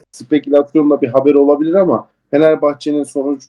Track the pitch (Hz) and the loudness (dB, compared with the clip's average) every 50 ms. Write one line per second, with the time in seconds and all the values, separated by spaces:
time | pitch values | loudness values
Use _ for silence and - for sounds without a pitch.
0 | _ _ _ - 113 - 156 147 - 139 143 143 143 - - 160 147 147 143 123 | _ _ _ -16 -8 -4 -4 -4 -2 2 0 0 0 2 0 0 2 2 0 0
1 | - 120 120 135 131 147 139 143 143 143 143 139 156 160 170 196 190 175 123 107 | -2 -2 -2 0 2 2 2 4 4 2 2 0 0 -2 0 0 0 0 -2 -4
2 | - _ _ _ _ - - 143 156 156 156 147 151 147 147 - - 151 147 147 | -4 _ _ _ _ -4 -2 0 2 2 2 0 -2 -4 -4 -4 -6 -6 -4 -4
3 | 139 139 - 143 135 143 143 135 - | -6 -6 -6 -6 -6 -6 -6 -8 -10